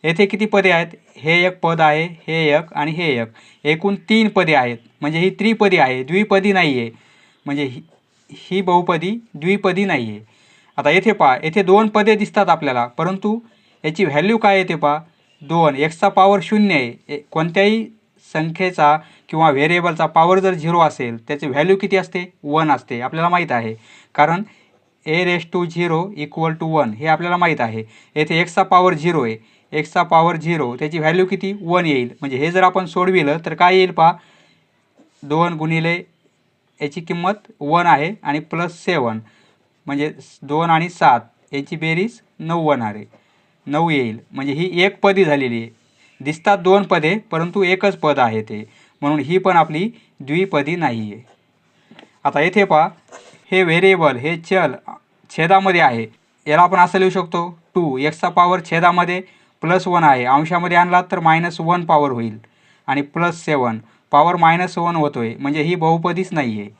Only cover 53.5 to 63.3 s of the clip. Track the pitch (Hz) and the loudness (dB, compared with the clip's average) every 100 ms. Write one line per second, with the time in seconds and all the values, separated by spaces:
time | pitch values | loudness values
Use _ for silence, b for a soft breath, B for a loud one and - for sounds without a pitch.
53.5 | 190 180 165 190 185 156 123 147 170 - | 0 2 4 4 4 2 0 -6 -8 -2
54.5 | 190 156 - - - _ _ _ - 165 | 0 0 -4 -16 -20 _ _ _ -4 4
55.5 | 190 190 175 147 117 113 _ _ _ 151 | 4 4 2 2 2 -8 _ _ _ -2
56.5 | 156 175 185 175 190 190 185 170 175 175 | 4 4 4 4 4 2 0 -4 -6 -6
57.5 | 170 _ 185 165 127 147 156 180 165 175 | -12 _ -2 -2 -2 -4 -2 0 2 4
58.5 | 180 170 165 175 175 175 180 185 b b | 2 0 2 2 2 -2 -4 -10 b b
59.5 | _ 160 180 185 175 156 131 123 139 156 | _ 0 0 2 2 4 4 2 0 0
60.5 | 175 175 175 175 180 180 185 160 160 170 | -2 0 2 4 2 0 0 2 2 0
61.5 | 165 165 175 170 156 143 120 117 110 b | -4 -2 -2 2 2 2 -2 -6 -10 b
62.5 | b b b - 135 143 165 175 | b b b -6 -4 -4 -4 -4